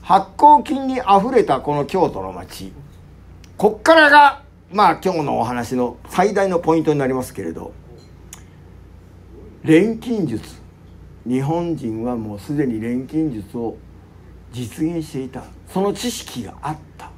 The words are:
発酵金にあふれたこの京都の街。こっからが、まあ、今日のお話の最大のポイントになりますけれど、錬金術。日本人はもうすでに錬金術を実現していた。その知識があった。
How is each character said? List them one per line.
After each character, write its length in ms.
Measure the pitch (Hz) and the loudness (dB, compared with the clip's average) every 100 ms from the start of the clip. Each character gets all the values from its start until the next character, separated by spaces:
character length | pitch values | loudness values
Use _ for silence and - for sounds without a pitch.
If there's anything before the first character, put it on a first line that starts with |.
発 300 | - 190 190 - | 2 0 0 4
酵 240 | 294 294 | 6 6
金 240 | - 269 269 | 4 -4 -4
に 140 | 262 | -4
あ 180 | - 196 | 2 2
ふ 140 | 220 | 4
れ 120 | 240 156 | 2 2
た 160 | 135 | -2
こ 140 | - 147 | -2 -4
の 100 | 143 | -2
京 240 | 190 165 | 0 0
都 120 | 95 | -2
の 120 | 95 | -10
街。 400 | 90 85 - 95 - - - - - - - - - | -12 -16 -16 -18 -18 -20 -20 -20 -20 -20 -20 -20 0
こ 180 | 202 - | 0 2
っ 20 | |
か 140 | - 320 | 4 6
ら 140 | 302 | 8
が、 340 | 285 285 285 - - _ | 8 6 4 -18 -20 _
ま 200 | 190 190 | 2 2
あ、 80 | 156 | 2
今 100 | 185 | -2
日 100 | 170 | -2
の 160 | 139 117 | -2 -2
お 60 | 117 | -2
話 300 | 123 120 127 | -4 -4 -4
の 220 | 123 117 - | -4 -6 -8
最 240 | - 196 | 0 0
大 160 | 202 196 | 2 0
の 100 | 175 | 0
ポ 160 | 160 165 | 2 2
イ 60 | |
ン 20 | |
ト 80 | 156 | 2
に 80 | 143 | 0
な 80 | 131 | 0
り 60 | |
ま 100 | 131 | -2
す 100 | 123 | -6
け 100 | - | -10
れ 100 | 87 | -10
ど、 180 | 82 92 - - - - - - - - - - - - - - - - - - - | -10 -14 -18 -20 -20 -20 -20 -20 -20 -20 -20 -20 -20 -20 -20 -20 -20 -20 -20 -20 -10
錬 340 | - 160 208 226 | 4 4 4 -2
金 300 | 247 226 156 | -6 -4 -4
術。 300 | 110 - - - - - - - - 117 | -6 -12 -20 -20 -20 -20 -20 -20 -16 -4
日 160 | 127 | -4
本 340 | 139 165 175 156 | -2 -4 -4 -6
人 280 | 123 110 117 | -6 -6 -6
は 100 | 123 | -6
も 200 | 107 101 | -8 -12
う 40 | |
す 160 | - 147 | -8 -4
で 100 | 139 | -2
に 140 | 110 | -4
錬 260 | 113 123 131 | -4 -6 -4
金 280 | 156 156 | -4 -4
術 240 | 113 92 123 | -6 -10 -8
を 180 | 117 - - - - - - - - | -8 -10 -20 -20 -20 -20 -20 -20 -16
実 320 | 117 117 - 160 | -12 -12 -6 -4
現 200 | 170 151 | -4 -8
し 60 | |
て 120 | 135 | -10
い 60 | 131 | -10
た。 140 | 127 - - - | -12 -16 -20 -8
そ 80 | 185 | -2
の 120 | 202 | -2
知 160 | 202 240 | -2 -6
識 360 | - - - 104 | -8 -12 -12 -12
が 80 | - | -12
あ 100 | 143 | -12
っ 60 | 156 - - | -12 -16 -20
た。 140 | - | -20